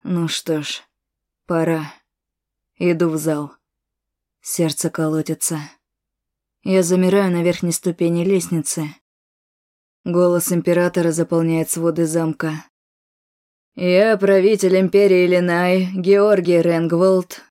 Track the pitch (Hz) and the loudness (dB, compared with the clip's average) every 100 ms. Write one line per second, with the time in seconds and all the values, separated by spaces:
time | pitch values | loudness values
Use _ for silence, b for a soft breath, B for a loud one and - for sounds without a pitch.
0 | - 175 165 - - 156 143 - _ _ | -4 -4 -4 -6 -4 -6 -6 -12 _ _
1 | _ _ _ _ _ 165 160 160 147 - | _ _ _ _ _ -2 -2 -2 -8 -16
2 | _ _ _ _ _ _ _ _ 175 165 | _ _ _ _ _ _ _ _ -2 0
3 | 170 160 156 151 147 _ _ _ _ _ | -2 -2 -4 -4 -8 _ _ _ _ _
4 | _ _ _ _ - - 165 147 160 - | _ _ _ _ -10 -4 -4 -2 -6 -4
5 | 156 156 156 156 - 160 151 _ _ _ | -4 -4 -4 -6 -6 -8 -10 _ _ _
6 | _ _ _ _ _ _ 190 190 175 185 | _ _ _ _ _ _ 0 0 2 2
7 | 185 196 190 175 170 170 175 165 180 170 | 2 2 2 0 0 -2 -4 -4 -6 -2
8 | 170 170 180 190 170 165 151 - 151 - | -2 0 0 -2 -2 -4 -4 -8 -8 -12
9 | _ _ _ _ _ _ _ _ _ _ | _ _ _ _ _ _ _ _ _ _
10 | 180 175 180 175 - 170 170 175 175 175 | -4 0 2 0 -2 -2 0 0 0 0
11 | 170 160 160 165 165 165 156 165 165 160 | -2 -2 -2 0 0 -2 -2 -2 -2 -2
12 | 160 165 160 151 160 156 - _ _ _ | -2 -2 -4 -4 -8 -8 -14 _ _ _
13 | _ _ _ _ _ _ _ - 180 180 | _ _ _ _ _ _ _ -6 2 4
14 | 220 208 196 196 190 208 190 185 190 196 | 4 2 4 4 4 2 2 2 4 4
15 | 202 185 180 180 180 170 180 185 185 190 | 4 4 4 2 2 0 2 0 0 -2
16 | 180 202 208 202 175 170 170 165 165 170 | 2 4 4 2 2 2 2 0 0 2
17 | 190 185 180 - _ | 2 2 -2 -16 _